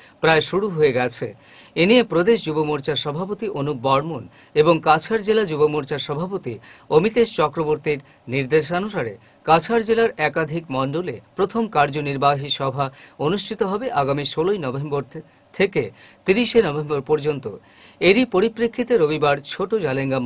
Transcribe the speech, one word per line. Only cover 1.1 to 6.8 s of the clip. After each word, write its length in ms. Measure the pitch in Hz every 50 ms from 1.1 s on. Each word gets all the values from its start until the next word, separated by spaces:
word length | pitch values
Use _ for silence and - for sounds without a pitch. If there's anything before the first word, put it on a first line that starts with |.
| - - 135 107 98 - - - - - - - _ 160
এ 20 | 170 196
নিয়ে 140 | 240 254 233 233
প্রদেশ 260 | 160 165 175 226 233 - -
যুব 100 | 156 151 156 156 147
মোর্চার 280 | 151 143 143 - 147 135 -
সভাপতি 420 | 151 143 160 190 190 208 - 226 208 - 143
অনুপ 180 | 139 147 147 123 120
বর্মন 360 | 135 135 135 147 165 160 120 92 90 - - - _ _ 147
এবং 140 | 151 165 170 156 -
কাছাড় 360 | 160 151 156 - - 220 220 196
জেলা 160 | 208 214 220 214 165
যুব 100 | 156 143 151 151 147
মোর্চার 280 | 151 135 135 151 135 -
সভাপতি 460 | - - 143 175 185 202 175 - 127 110 104 - - - -